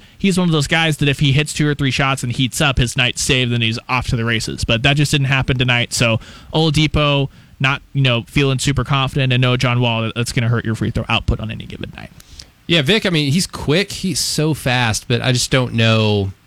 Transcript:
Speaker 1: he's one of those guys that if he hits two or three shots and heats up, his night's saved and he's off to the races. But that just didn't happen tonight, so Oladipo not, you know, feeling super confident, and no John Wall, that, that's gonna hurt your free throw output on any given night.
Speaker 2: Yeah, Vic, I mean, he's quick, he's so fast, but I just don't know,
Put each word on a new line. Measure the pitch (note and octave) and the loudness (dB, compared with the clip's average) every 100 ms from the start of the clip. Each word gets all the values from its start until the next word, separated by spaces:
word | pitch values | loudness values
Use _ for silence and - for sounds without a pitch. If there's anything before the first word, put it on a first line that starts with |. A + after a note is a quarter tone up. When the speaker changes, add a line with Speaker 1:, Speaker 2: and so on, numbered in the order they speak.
| - - | -12 -2
Speaker 1:
he's | G3 F3+ | 0 2
one | F3 | 2
of | |
those | D#3 C#3 | 2 2
guys | E3 D#3+ C#3+ | 0 0 2
that | C#3+ | 0
if | C3 | 2
he | D3 | 2
hits | C#3 D3+ | 2 0
two | - D3 | 0 0
or | C#3+ | 0
three | C3+ | -2
shots | B2+ C3+ C#3 | 0 0 -2
and | B2 | -4
heats | B2 B2+ - | -2 -2 0
up, | D3 C3 | 0 2
his | B2 - | 0 0
night's | B2 - | -2 -2
saved | - C3 B2 | 0 2 2
and | A#2+ | 0
he's | A2+ A#2 - | 0 -2 -4
off | B2+ - | -4 -2
to | B2 | -2
the | A2+ | 0
races. | A2+ - - | -2 -4 -6
But | - A2+ | -2 0
that | C#3 C#3+ | 2 2
just | C#3+ | 2
didn't | D3 C3 | 2 0
happen | C3+ B2+ B2 | 0 0 0
tonight, | B2+ A#2+ B2 | 2 0 0
so | - A#2+ A2 - - - | 0 0 0 -4 -20 -4
Oladipo | D#3 D#3+ D3 D3+ D#3 D3 C#3 C3+ - - - | 0 2 2 0 2 0 0 -2 -6 -20 -4
not, | C3+ C3+ - | -2 -2 -4
you | C#3 | 0
know, | C3 A#2 - | 2 0 -2
feeling | D3+ C#3 C3 | 0 0 0
super | C#3+ C3 | 0 -2
confident, | B2 C#3 C3 D3 C3 | 0 0 0 0 0
and | B2 | 2
no | B2+ B2 | 2 2
John | B2+ A#2+ | 2 2
Wall, | A#2+ A2+ | 0 0
that, | A2+ A#2 | -4 -4
that's | A#2+ | -4
gonna | B2 A#2 | -2 0
hurt | A#2 | 0
your | A2 A2 | 0 -2
free | A2 | -2
throw | - A2+ | -2 -2
output | A2+ - - | -2 0 -2
on | A2 | -4
any | A2 - | -10 -12
given | - - - | -12 -12 -14
night. | - - - - - _ - | -18 -20 -20 -20 -20 _ -2
Speaker 2:
Yeah, | E3+ | 0
Vic, | C#3 G#3+ G3 | 2 2 2
I | |
mean, | D#3+ C#3+ | 0 2
he's | E3+ - | 0 -2
quick, | - - E3 G3 | -6 0 0 0
he's | - F#3+ C3+ | -4 -4 -4
so | - - D#3 | -4 -2 0
fast, | D3 C3+ B2 A#2 G#2 - | 0 -2 0 0 -2 -2
but | A#2 | -2
I | A#2+ | 0
just | B2 - | -2 0
don't | C3+ A#2+ | 0 0
know, | A2+ A2+ A2 G#2+ G#2 G2 - | 2 4 4 2 2 -2 -6